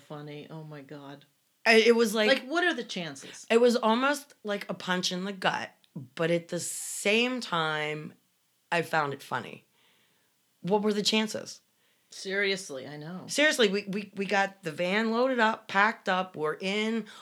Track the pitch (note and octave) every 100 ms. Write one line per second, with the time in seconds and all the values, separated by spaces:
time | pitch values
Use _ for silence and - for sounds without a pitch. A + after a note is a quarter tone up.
0 | - D3+ D3 D3 - D#3+ D#3 D3+ C#3 D3
1 | C#3 C#3+ _ _ _ _ A3+ A3 A3 A#3
2 | A#3 A3 G#3+ C4+ B3+ E4 F4 B3 A3+ F#3+
3 | D#3+ C#3 - - - A3+ B3 A3+ G#3+ A#3
4 | C4+ C#4+ - - G#3+ G3+ - F#3+ F#3 F3+
5 | F3+ F3+ G3 F#3+ F#3 G#2 A2 _ _ D#3+
6 | B2+ - E3 E3+ E3+ E3+ - - - -
7 | G3+ A3 B3 B3+ A3+ E3+ D#3 D3+ D3+ D3+
8 | D#3+ - _ _ _ _ - E3+ D#3+ D#3+
9 | C#3+ C#3 - B2+ E2 - _ _ _ _
10 | _ _ _ _ _ _ E3+ G#3 G#3+ G#3
11 | - A3 A3 - - - _ _ _ _
12 | _ - F#3+ G3 G3 F#3+ F#3 C3+ C#3 D3
13 | D#3+ F3+ C3+ - D4+ C4+ G#3+ G3+ G3+ G3
14 | G3 G3 F#3+ G3+ G3 - E3 D3 F3 G#3
15 | A3+ A3+ C4 B3 A3 - - G3 G#3 A3+
16 | - F#3 F#3 D3 D3+ D#3+ F#3+ G#3 A3 A3+
17 | G#3+ -